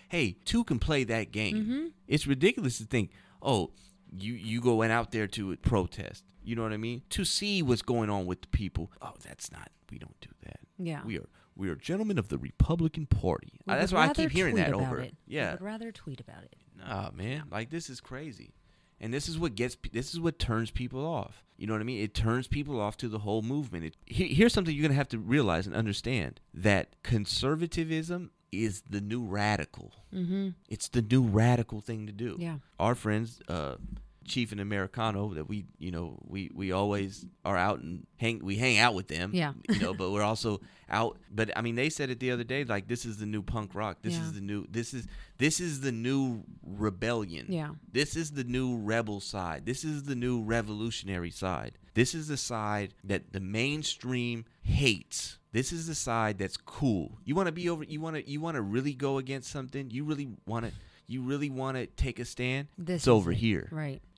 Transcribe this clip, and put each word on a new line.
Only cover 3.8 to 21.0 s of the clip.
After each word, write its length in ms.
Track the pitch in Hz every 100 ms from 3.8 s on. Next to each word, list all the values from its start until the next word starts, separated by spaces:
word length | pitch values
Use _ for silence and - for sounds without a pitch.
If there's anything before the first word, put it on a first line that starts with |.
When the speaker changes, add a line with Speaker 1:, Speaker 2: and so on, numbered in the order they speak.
| - _ - 92
Speaker 1:
you, 160 | 101
you 280 | 120 107 117
going 300 | 120 113 113
out 200 | 117 113
there 160 | 113 104
to 300 | 113 98 82
protest. 680 | - 110 87 - - - - -
You 140 | 113 117
know 80 |
what 80 | 110
I 60 | 107
mean? 240 | 113 120 -
To 160 | - 185
see 360 | - 208 196
what's 180 | 143 117
going 280 | - 120 107
on 160 | 104 90
with 140 | 90
the 40 | -
people. 420 | - 98 - 82 -
Oh, 100 | - -
that's 300 | - - -
not, 180 | - - - -
we 80 | -
don't 180 | - -
do 80 | - - -
that. 160 | - - -
Speaker 2:
Yeah. 240 | 175 147
Speaker 1:
We 140 | 113 95
are, 100 | - - _
we 140 | - 95
are 80 | 73
gentlemen 420 | - 185 220 180
of 120 | -
the 80 | 69
Republican 720 | 64 - - 170 160 - 151
Party. 520 | - 92 80 - - -
Speaker 2:
We 60 |
Speaker 1:
Uh, 20 | 135
that's 140 | -
Speaker 2:
would 60 | 180
Speaker 1:
why 60 | 160
I 20 |
Speaker 2:
rather 160 | 294
Speaker 1:
keep 80 | 320
hearing 220 | 160 170
Speaker 2:
tweet 120 | 110 82
Speaker 1:
that 60 |
Speaker 2:
about 140 | 95 131
Speaker 1:
over. 120 | 73
Speaker 2:
it. 160 | - - -
Speaker 1:
Yeah. 200 | 147 104
Speaker 2:
We 20 | -
would 60 | 196
rather 260 | 220 226
tweet 300 | - - 131
about 220 | - -
it. 120 | - - _ -
Speaker 1:
Nah, 320 | - 101 98
man. 300 | - 104 143 147
Like, 200 | 104 117
this 180 | 165 165
is 100 | 123
crazy. 540 | - 127 156 110 - - _ _ _ _
And 120 | 113
this 160 | 131 151
is 100 | 165
what 160 | 170 104
gets, 220 | 123 -
pe-, 120 | -
this 200 | 113 120
is 60 | 170
what 200 | 165 156
turns 320 | - 113 113
people 340 | - 123 127